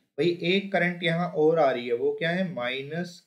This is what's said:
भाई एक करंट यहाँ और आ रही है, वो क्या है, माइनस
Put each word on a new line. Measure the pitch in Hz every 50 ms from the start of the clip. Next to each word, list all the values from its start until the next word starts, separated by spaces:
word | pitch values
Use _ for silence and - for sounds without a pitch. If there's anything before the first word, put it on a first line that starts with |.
| _ _ _ 143
भाई | 156 170 170 - 170
एक | 170 190 196 196 196
करंट | 196 175 175 175 175 175
यहाँ | 170 170 165 170 175 170 -
और | 156 151 156 165 160
आ | 147 135
रही | 123 120 120
है, | 123 120
वो | 120 135 147 143
क्या | - 165 165
है, | 175 185 190 170 -
माइनस | 123 120 123 131 135 139 143 156 170 175 - - - _